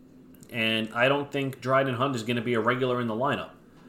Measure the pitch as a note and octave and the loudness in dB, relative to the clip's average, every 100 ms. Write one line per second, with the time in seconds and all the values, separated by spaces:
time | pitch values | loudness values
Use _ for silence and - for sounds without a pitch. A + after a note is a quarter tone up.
0 | - - - - - B2 A2+ A2 A2 A#2+ | -20 -20 -20 -20 -10 -2 0 0 -2 2
1 | B2+ C#3+ C#3+ C#3+ C3+ C3 B2+ C3+ C#3 A#2 | 2 2 0 -4 -4 -4 0 2 2 0
2 | C3+ B2+ G#2+ A#2+ A2+ A#2 A2 B2+ B2+ B2 | 0 0 -2 -2 0 0 2 2 0 0
3 | A#2 A2 C#3 A2 D#2+ - - - | -2 -2 0 -2 -4 -14 -20 -20